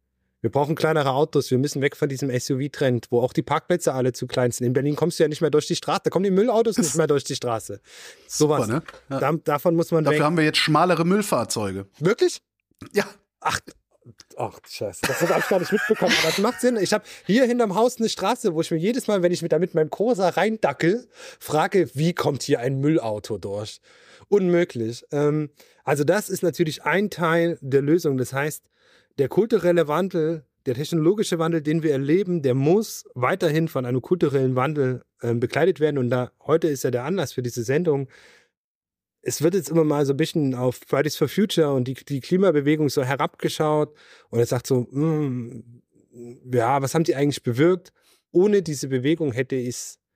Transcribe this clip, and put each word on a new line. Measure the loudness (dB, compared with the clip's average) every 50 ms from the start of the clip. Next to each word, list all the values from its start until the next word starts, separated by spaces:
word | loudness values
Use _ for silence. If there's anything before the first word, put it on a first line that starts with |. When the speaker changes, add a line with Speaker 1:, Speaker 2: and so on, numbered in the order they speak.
| _ _ _ _ _ _ _ _
Speaker 1:
Wir | -6 -2
brauchen | 0 0 0 0 -2
kleinere | 0 0 0 2 2 0 0
Autos, | 2 0 0 0 0 0 0 2
wir | 0 0
müssen | 0 0 -2 -2 -2
weg | -2 -2
von | -2 -4 -4
diesem | -4 -4 -4 -4
S-U-V-Trend, | -4 -4 -4 -2 -4 -4 -4 -6 -4 -2 0 0 0 0 -2 0
wo | 0 0
auch | 0 0 0
die | -2 -2
Parkplätze | 0 -2 -2 0 0 -2 0 0 0 0
alle | 0 0 -2 -2
zu | -4 -6
klein | -6 -2 0 0 0
sind. | 0 0 -2
In | 0 0
Berlin | 0 0 0 -2
kommst | 0 -2 -2 0 2
du | 0
ja | 0
nicht | 0 0
mehr | 0 2
durch | 2 2 0 0
die | -2
Straße, | -4 -2 -2 -2 -2 0
da | 0
kommen | 0 0 2
die | 2
Müllautos | 4 4 4 4 4 2 2 2 2 0
nicht | 0 0 2
mehr | 0 2 2
durch | 2 0 0
die | -2 -6
Straße. | -4 -4 -4 -4 -4 -4 -8 -14 -14 _ -20 -20 -20 -20 -20 -20 -20 _ -8
Sowas. | -2 0 2 2 2 2 0
Speaker 2:
Super, | 0 -2 -2
ne? | -4 -6 -14 -20 _ -8
Ja. | -6 -2
Speaker 1:
Da, | 0 0 0 -2
davon | -2 -2 -2 0 2 2 2
muss | 2 2 2
man | 0 0 2
Speaker 2:
Dafür | 2 2 2
Speaker 1:
weg. | 2
Speaker 2:
haben | 2 2
wir | 2 2
jetzt | 2 2 2
schmalere | 2 2 4 4 4 4 2 2 2
Müllfahrzeuge. | 2 2 2 2 0 0 -2 -2 -2 -4 -4 -4 -4 -4 -6 -10 -12 _ -2
Speaker 1:
Wirklich? | 0 0 2 2 2 0 0 -2 _ _ _ _ _ _ _ -20 -18 -8
Speaker 2:
Ja. | -4 -4 -4 -4 -6 _ _ _ _ _
Speaker 1:
Ach, | -6 -4 -4 -4 -6 -12 -20 _ _ _ _ _ _ -20 -20 _ -20 _ -12
ach, | -8 -8 -8 -10 -12 -20 -16
Scheiße, | -12 -8 -8 -8 -8 -6 -4 -4
das | -2 0
hab | 0 0 0 0
ich | 0 2
gar | 0 0
nicht | 0 0
mitbekommen, | 0 0 2 0 0 2 2 2 2 2
aber | 2 0
das | 0 0
macht | 0 0 0 0
Sinn. | 0 0 0
Ich | 0 0 0
hab | 0 -2 -2 -6 -20 -10 -2
hier | 0 2 4 4
hinterm | 4 2 2 0 0 2
Haus | 2 2 2 2 0
eine | -2 -2
Straße, | -2 -2 -2 -2 -2 0 -2 -2 0
wo | 0
ich | -2 0
mir | -2 -2
jedes | 0 0 -2 -2 -2 0
Mal, | 0 2 2
wenn | 2
ich | 2 0 -2
mit, | 0 0
da | 0
mit | 0 0 0
meinem | 0 -2 0
Corsa | 0 -2 0 0 2 2 2 0
reindackel, | 2 2 0 0 0 0 0 -2 0 0 0 0 0 0 -4 -10 _ -20 -20 -20 -20 -16
frage, | -8 -2 0 0 2 2 2 2 0 0 0
"Wie | -2 -2 0 0
kommt | 0 0 0 -2 -2 -2
hier | 0 0 0
ein | 0 0 -2 0
Müllauto | 0 2 2 2 0 -2 -4 -6 -6 -8 -8 -8
durch?" | -6 -8 -8 -8 -8 -10 -12 -16 _ _ -20 _ _ -20 -20 -20 -4 0
Unmöglich. | 2 2 4 4 2 2 2 0 -2 -6 -6 -6 -8 -10 -12 -8 -4
Ähm, | 0 0 0 0 0 -4 -6 _ _ -20 _ _ _ -4
also | -2 0 0 2
das | 2 2 0 0 -4
ist | -6 -4 -2
natürlich | -2 0 0 -2 -2 -2 -6 -2
ein | 0 0 0 0 -2
Teil | -2 -2 0 2 2 2 2 0 -2 -4
der | -4 0 0 2
Lösung. | 2 4 2 2 2 0 0 -2
Das | -2 -4 -4
heißt, | -4 -4 -4 -6 -10 _ _ _ _ _ _ _ _ _ _ _ -4
der | -2 -2
kulturelle | 2 0 0 2 2 2 2 4 4 2 2 2
Wandel, | 0 -2 -2 -2 -2 -2 -2 -2 -2 -6 -8 _ _ _ -6
der | -4 -4
technologische | -4 -4 -2 0 2 2 2 2 2 0 -2 -2 -2
Wandel, | 0 0 0 -2
den | 0 0 -2 0 0
wir | 0
erleben, | 0 0 0 2 2 2 2 0 -2 0
der | 0 0 2
muss | 2 4 4 4 2 2 -2 -6 -14 -16 -16 -8
weiterhin | -4 -2 -2 0 0 0 0 2 2 0 0
von | -2 -4 -4
einem | -2 -2 -2
kulturellen | -2 0 0 2 2 2 2 2 2 2 2
Wandel, | 0 0 0 0 0 0 0 -2 -4 -8 _ _ _
ähm, | -4 -2 -2 0
begleitet | 0 0 0 2 2 2 2 2
werden. | 0 0 0 0
Und | -2 0
da, | 0 -2 -2 -4 _ _ -2 0
heute | 0 2 2 0
ist | -2 -2 -2
ja | -2
der | -2 -2 -4
Anlass | -4 -4 -4 -4 -6 -4
für | -6 -6
diese | -6 -4 -6 -2
Sendung, | 0 0 0 2 2 0 0 -2 -6 -12 -20 -20 -20 -20 _ _ _ _ _ _ _ _ _ _ _ _ _ _ _ _ _
es | -10 -8 -4 0 0
wird | 0 0
jetzt | 0 -2 0
immer | 0 2 2
mal | 2 2 2 2 0
so | 0
ein | 0
bisschen | -2 -2 -2 -2 -2 -2 -2
auf | -2 -2 -2 -2 -4 -6 -2
Fridays | 0 0 0 0 -2
for | -2 -2 -2
Future | 0 0 0 0 2 2 2 2 2
und | 0 0 -2
die, | -4
die | -10 -8 -8 -8 -6
Klimabewegung | -4 0 0 2 4 4 4 4 4 2 2 2 2 0
so | 0 0 -2
herabgeschaut | 0 0 -2 -2 -4 _ -4 -6 -4 -2 -2 0 0 2 2 0 -2 -4 _ -20 -20 -20 -20 _ _
und | 0 0
er | 0 0
sagt | 0 -2 -2
so, | 0 0 0 0 -2
"Hm, | -4 -2 0 0 0 0 -2 -2 -4 -6 -8 -10 -12 -16 -18 -20 -20 -20 _ _ _ _ _ _ -20 -20 -18 -18 -18 -18 -8 -2
ja, | 0 2 2 2 2 0
was | 0 0 0
haben | 0 2
die | 2 2
eigentlich | 2 2 0 0 -2 -2
bewirkt?" | -2 0 2 4 4 2 2 -2 -10 _ _ _ _ _ _ _ _
Ohne | 2 4 4 4 4 2 2
diese | 0 -4 -6 -4 -2
Bewegung | -2 0 0 0 0 0 0 -2
hätte | -2 -2 -4 -2 -4
ich's, | -4 -4 -4 -6 -8 -10 -14 -16 _ _ _ _